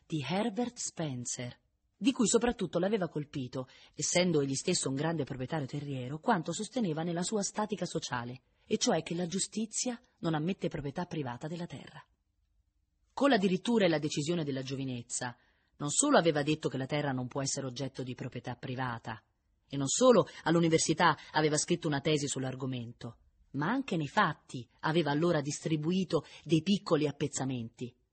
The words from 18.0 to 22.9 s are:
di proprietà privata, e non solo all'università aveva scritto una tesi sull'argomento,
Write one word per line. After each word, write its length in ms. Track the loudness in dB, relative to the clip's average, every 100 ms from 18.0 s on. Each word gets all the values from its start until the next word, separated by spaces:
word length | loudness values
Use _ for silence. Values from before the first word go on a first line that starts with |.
di 120 | -8
proprietà 420 | -8 -10 -10 -10 -10
privata, 640 | -8 -4 -4 -6 -8 -12 _ _ _ _ -8
e 80 | -4
non 120 | -2
solo 380 | 4 8 8 4 -2
all'università 760 | 2 4 6 4 2 4 4 4 -2
aveva 260 | 0 2 2
scritto 300 | 0 0 0
una 140 | 0
tesi 260 | 2 2 0
sull'argomento, 920 | -4 -4 -4 -4 -4 -8